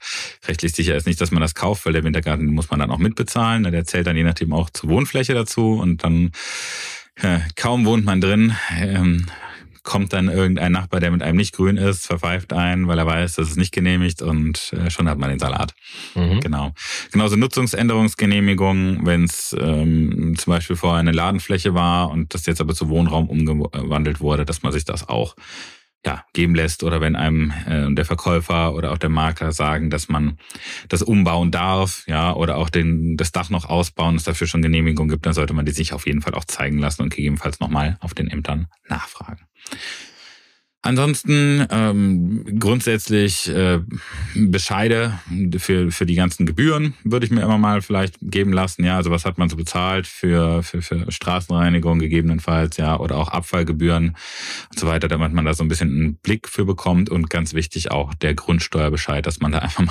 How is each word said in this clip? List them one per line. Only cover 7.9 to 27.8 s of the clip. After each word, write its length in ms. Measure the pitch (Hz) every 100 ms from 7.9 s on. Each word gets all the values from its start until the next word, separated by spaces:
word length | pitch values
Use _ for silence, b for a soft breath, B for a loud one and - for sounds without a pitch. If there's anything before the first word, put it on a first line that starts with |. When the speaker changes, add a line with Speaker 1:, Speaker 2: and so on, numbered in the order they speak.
| 113
Speaker 1:
man 160 | 104 95
drin, 320 | 95 107 113 110 B 85
ähm, 480 | 98 95 90 85 85 B B B B B
kommt 280 | - 101 98
dann 160 | 95 92
irgendein 420 | 92 92 92 87
Nachbar, 260 | 92 92 92
der 100 | 85
mit 100 | 87
einem 140 | 82 87
nicht 160 | 104 -
grün 200 | 95 98
ist, 300 | 98 92 -
verpfeift 460 | 85 85 92 92
einen, 340 | 87 87 90 90
weil 100 | 82
er 80 | 82
weiß, 300 | 82 87 -
das 140 | 78
ist 80 | 73
nicht 160 | 90
genehmigt 480 | - 90 90 87 80
und, 500 | 71 78 78 76 -
äh, 160 | - 85
schon 200 | - 85
hat 80 | 71
man 120 | 69
den 100 | 65
Salat. 340 | 69 65 78 - B B B 92
Speaker 2:
Mhm. 240 | 87 92
Speaker 1:
Genau. 300 | - 71 69 B B B B
Genauso 240 | 104 107 104
Nutzungsänderungsgenehmigungen, 1700 | 127 - 123 - 117 110 110 - 104 101 98 92 95 95 92 92 87
wenn's, 500 | 85 87 - - -
ähm, 760 | 78 76 80 80 80 - 82 82
zum 140 | -
Beispiel 240 | 87 82 85
vorher 240 | 90 85
eine 120 | 85
Ladenfläche 600 | 82 90 98 - 95 101
war 360 | 87 87 87 85
und 220 | 80 78
das 120 | 87 -
jetzt 160 | 82
aber 120 | 78 80
zu 140 | 78
Wohnraum 400 | 80 85 80 80
umgewandelt 920 | 80 78 76 - 69 69 76 76 76
wurde, 240 | 76 73 73
dass 180 | 76
man 80 | 65
sich 140 | 78 76
das 220 | - -
auch, 260 | 57 - - B B B B B _ 73
ja, 200 | 69 -
geben 200 | - 87 85
lässt 280 | 80 -
oder 160 | 82 82
wenn 160 | 80 53
einem, 360 | 78 80 76 73 -
äh, 240 | 78